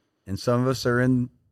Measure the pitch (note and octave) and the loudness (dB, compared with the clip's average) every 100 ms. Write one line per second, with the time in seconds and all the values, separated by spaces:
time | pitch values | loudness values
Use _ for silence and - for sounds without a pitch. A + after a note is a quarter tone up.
0 | _ _ - F#2+ - A#2+ B2+ B2+ B2+ A#2+ | _ _ -12 -6 -2 0 0 -2 0 2
1 | B2+ B2+ B2 _ _ | 2 2 -2 _ _